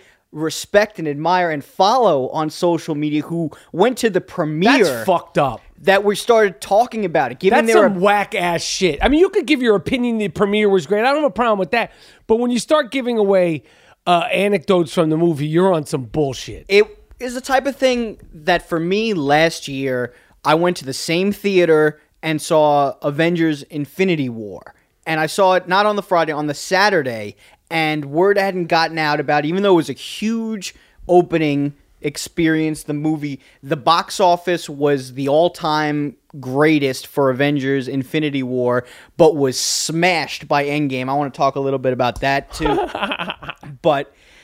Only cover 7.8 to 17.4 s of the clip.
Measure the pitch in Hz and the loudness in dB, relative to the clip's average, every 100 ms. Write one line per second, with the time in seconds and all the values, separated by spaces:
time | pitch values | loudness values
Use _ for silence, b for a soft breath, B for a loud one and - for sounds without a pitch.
7.8 | 202 185 202 202 196 208 175 170 - - | 4 4 2 2 0 -2 -2 -2 -4 -2
8.8 | 180 147 226 302 392 415 254 277 240 202 | -2 0 2 4 2 2 0 0 2 0
9.8 | - 247 247 226 202 - 202 214 208 196 | 0 -2 -2 -2 -4 -2 0 2 2 2
10.8 | 147 208 247 294 285 208 240 208 - 233 | 0 0 0 0 0 0 0 0 -2 -2
11.8 | 190 b b b - 220 240 240 - 302 | -4 b b b -2 0 0 -2 0 0
12.8 | 233 269 247 233 196 190 180 151 b b | 0 -4 -2 0 2 2 2 -2 b b
13.8 | b b - 175 170 - 202 196 - 180 | b b 0 0 0 0 0 0 2 0
14.8 | 156 180 156 156 170 143 151 160 190 165 | 2 0 0 2 2 0 0 2 2 2
15.8 | 139 147 113 151 139 123 - 101 - 202 | -2 -8 -4 -4 -4 -4 -12 -14 2 4
16.8 | 208 - - - 247 247 | 4 -2 -20 -12 -10 -8